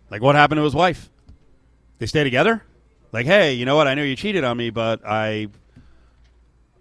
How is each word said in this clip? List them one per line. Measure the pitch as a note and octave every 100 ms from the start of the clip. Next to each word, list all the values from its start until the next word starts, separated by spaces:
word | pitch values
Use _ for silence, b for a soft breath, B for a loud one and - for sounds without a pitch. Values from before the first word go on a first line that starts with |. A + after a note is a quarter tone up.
| _
Like, | G#2
what | B2+ D3
happened | D3 D#3
to |
his | D3+
wife? | C3+ F3+ D3+ - _ - - _ _ _ _ _ _
They | A2+
stay | D#3
together? | C#3+ B2 F#3 A3+ - _ _ _ _
Like, | A2 B2
"Hey, | G3+ D#3+
you | B2+
know | B2 D3
what? | C#3+
I |
know | C3+
you | C#3+ C3
cheated | G3+ G3
on | B2+ A#2+
me, | A#2
but | A2 A2+ A2+
I, | G#2+ G#2+ A2 G#2+ G#2+ - _ b b b b b _ _ _ _ _ _